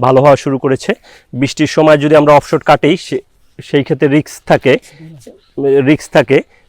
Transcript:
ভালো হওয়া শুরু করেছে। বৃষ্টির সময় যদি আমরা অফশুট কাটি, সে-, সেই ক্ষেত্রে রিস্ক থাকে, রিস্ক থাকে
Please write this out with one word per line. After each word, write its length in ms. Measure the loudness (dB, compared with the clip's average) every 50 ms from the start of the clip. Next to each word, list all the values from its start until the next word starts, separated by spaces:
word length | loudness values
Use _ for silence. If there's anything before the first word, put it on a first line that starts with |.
ভালো 200 | -2 0 2 2
হওয়া 140 | 4 2 2
শুরু 220 | 2 0 -4 -6 -4
করেছে। 360 | -4 -4 -4 -4 -4 -6 -8 -8 _ _ -20 -20 _ _ -10
বৃষ্টির 340 | -6 -6 -6 -4 -4 -4 -2
সময় 300 | 0 0 2 4 4 2
যদি 180 | 2 2 2
আমরা 180 | 2 4 4 4
অফশুট 300 | 2 2 0 -4 -2 0
কাটি, 340 | 0 0 0 0 -2 -2 -4
সে-, 260 | -6 -8 -10 -10 -10 _ _ _ _ _ _ -20 -8
সেই 200 | -4 -4 -2 -2
ক্ষেত্রে 240 | -2 -4 -2 -2 0
রিস্ক 340 | 0 -2 -2 -4 -10 -10 _
থাকে, 320 | -2 -2 0 0 0 -2 -2 -4 -16 -20 -20 -20 -20 -20 -20 -20 -20 -20 _ _ _ _ -6 -2 0 0 0 2 0
রিস্ক 240 | 0 -2 -2 -4
থাকে 300 | -2 -2 0 2 0 -2 -2 _ _ _ _